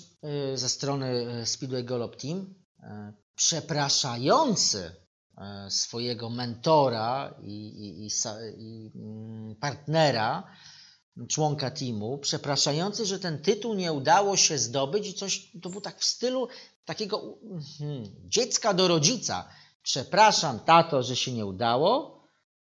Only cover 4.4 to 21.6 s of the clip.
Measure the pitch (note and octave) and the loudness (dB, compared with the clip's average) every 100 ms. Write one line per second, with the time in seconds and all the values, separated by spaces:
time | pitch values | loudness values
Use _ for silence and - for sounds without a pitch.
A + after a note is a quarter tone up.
4.4 | D#4 F#3+ - G#2 E2+ F2 _ _ _ - | 4 2 0 -2 -6 -12 _ _ _ -18
5.4 | G2 G2+ G2 - - A#2 A#2+ A#2 A#2 A#2+ | -16 -14 -6 -6 -4 -4 -4 -4 -6 -6
6.4 | B2 A2+ D#3+ D#3 C3 A2+ A2 C3+ C#3 - | -6 -2 4 6 6 2 0 -2 -4 -12
7.4 | G2+ G#2 G#2+ - G#2 E2 G#2+ - A#2 G#2+ | -12 -12 -12 -12 -12 -12 -6 -4 -4 -6
8.4 | A2+ G2 A2+ A2+ A2 - A2 A2 A2 A2+ | -12 -14 -14 -16 -16 -14 -12 -12 -12 -12
9.4 | A2 G#2+ C#3+ - - D#3+ D3+ A#2 G#2+ D#3+ | -12 -6 -6 -6 -2 4 4 4 0 -2
10.4 | F#3+ - - - - _ _ - A#2+ - | -8 -18 -20 -20 -20 _ _ -18 -6 -2
11.4 | D3+ C#3+ B2+ - C3 G#2+ G#2+ C#3+ - D3 | 0 0 -4 -4 -6 -4 -4 -4 -4 -4
12.4 | C#3+ C#3 D#3 D3 F#3+ G#3 G#3 F#3+ F3+ D3 | -2 0 2 2 -2 -2 -4 -4 -4 -2
13.4 | - G#3 A#3+ G#3 F3 D3 C3 F3 G3+ F#3 | 0 0 0 -2 -2 0 4 6 6 4
14.4 | - D3+ A#2 C3+ C3+ G3+ F#3+ F3+ G3 - | 4 2 0 0 0 0 -4 -6 -6 -6
15.4 | - G3+ F3+ G3 F#3+ - - - A#3+ B3+ | -8 -14 -12 -10 -12 -4 -2 0 0 0
16.4 | A#3+ - - _ - D#3+ G#3 G#3+ - - | -4 -8 -20 _ -12 -8 -4 -4 -6 -14
17.4 | A3 F3+ C#3+ - D3 C#3+ G#2 - F2+ G3+ | -12 -12 -12 -8 -8 -8 -10 -14 -2 0
18.4 | B3 - A3+ F3+ F#3 E3+ D3 B3 - F#2 | 0 0 2 4 4 6 4 2 -2 -6
19.4 | - - - _ - C#3+ A#2+ F3+ G#3+ G3+ | -8 -18 -20 _ -6 -4 2 8 8 8
20.4 | D#3+ A#2+ - E3 E3 C#3 B2 B2 - A#2+ | 2 0 8 8 8 2 0 -2 -2 -2
21.4 | G2+ F#2+ | -4 0